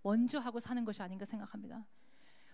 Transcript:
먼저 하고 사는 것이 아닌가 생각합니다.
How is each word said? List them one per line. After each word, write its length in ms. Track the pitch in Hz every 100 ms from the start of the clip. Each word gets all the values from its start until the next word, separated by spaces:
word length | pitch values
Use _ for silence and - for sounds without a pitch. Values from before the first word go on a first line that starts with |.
먼저 360 | 196 220 240 285
하고 200 | 240 233
사는 260 | - 247
것이 180 | 233 208
아닌가 220 | 185 190
생각합니다. 600 | 196 214 202 214 202 - 220 - - - - - -